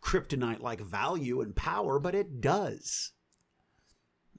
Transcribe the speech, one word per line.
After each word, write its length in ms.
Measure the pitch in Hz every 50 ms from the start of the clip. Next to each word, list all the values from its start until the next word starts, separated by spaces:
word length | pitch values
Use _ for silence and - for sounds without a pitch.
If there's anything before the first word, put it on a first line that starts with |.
| -
kryptonite-like 760 | - - 185 - - 147 131 123 117 113 101 117 120 117 110 107
value 580 | 90 98 101 107 151 185 170 139 120 123 131
and 160 | 123 - 98
power, 420 | - - 160 175 202 202 151 135 143
but 160 | 143 180 185
it 260 | 202 202 - 139 120 107
does. 720 | 131 170 208 196 139 107 - - - - - - - - _ _ _ _ _ _ _ _ _ _ _ _ _ _ _ - _ _ _ _ _ _ _ -